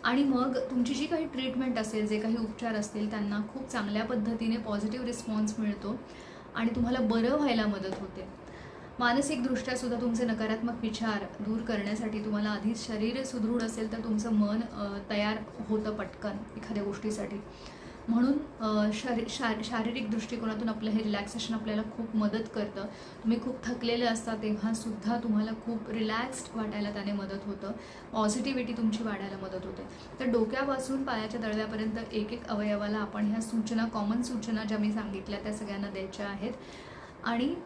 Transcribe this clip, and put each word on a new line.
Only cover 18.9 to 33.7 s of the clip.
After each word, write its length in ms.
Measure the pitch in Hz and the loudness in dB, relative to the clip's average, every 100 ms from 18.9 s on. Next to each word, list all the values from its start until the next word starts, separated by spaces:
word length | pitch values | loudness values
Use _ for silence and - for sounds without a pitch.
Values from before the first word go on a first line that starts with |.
शरी-, 320 | 214 254 226 226 | 2 0 0 0
शार-, 340 | - 247 220 | 0 0 0
शारीरिक 480 | 220 240 220 240 214 | 0 0 0 0 0
दृष्टिकोनातून 580 | 226 - 233 220 214 226 | -2 -2 -2 -2 0 0
आपलं 200 | 214 214 | 0 2
हे 140 | 214 | 2
रिलॅक्सेशन 500 | 214 202 202 233 - | 2 0 -2 -4 -2
आपल्याला 280 | 220 214 214 | -2 0 0
खूप 340 | 214 - 226 214 | -2 -4 -2 2
मदत 280 | 208 220 220 - | 2 2 -2 -2
करतं. 300 | 208 196 202 - - - | -4 -4 -8 -8 -14 -4
तुम्ही 180 | 220 226 | 2 2
खूप 140 | 254 254 | 2 -4
थकलेले 420 | 226 247 233 240 240 | -4 -2 0 2 2
असता 300 | 226 - 220 | 2 0 -2
तेव्हासुद्धा 840 | 214 208 220 226 226 208 214 233 | 0 2 2 0 -2 -2 0 0
तुम्हाला 340 | 226 214 214 220 - | 4 2 2 -2 -2
खूप 240 | 226 - | -4 -2
रिलॅक्स्ड 680 | 226 214 220 254 - - 226 | -2 0 0 -2 -4 -6 -4
वाटायला 360 | 214 208 208 | -2 -2 -2
त्याने 180 | 208 202 | -2 -2
मदत 280 | 202 190 196 208 | -2 -2 -4 -6
होतं, 260 | 190 190 226 - - - | -6 -6 -8 -10 -14 -6
पॉझिटिव्हिटी 600 | 220 214 240 240 254 247 | 2 2 4 0 0 0
तुमची 300 | 233 220 214 | 2 2 2
वाढायला 340 | 220 196 196 196 | 0 -2 -4 -6
मदत 280 | 190 185 190 | -6 -6 -6
होते. 180 | 185 - - - - | -8 -10 -12 -14 -2
तर 60 | 254 | 4
डोक्यापासून 760 | 233 220 254 277 269 262 269 | 6 4 4 2 2 0 0
पायाच्या 380 | 269 233 220 233 | 0 0 0 -2
तळव्यापर्यंत 680 | 220 214 214 220 214 214 226 | 0 0 0 0 -2 -2 -2
एक 200 | 220 208 | -2 -2
एक 140 | 240 - | -4 -2
अवयवाला 500 | 214 208 202 208 214 | 0 2 2 2 0
आपण 280 | 208 208 208 | -2 0 2
ह्या 160 | 220 | 2
सूचना, 440 | 226 226 214 | 0 0 2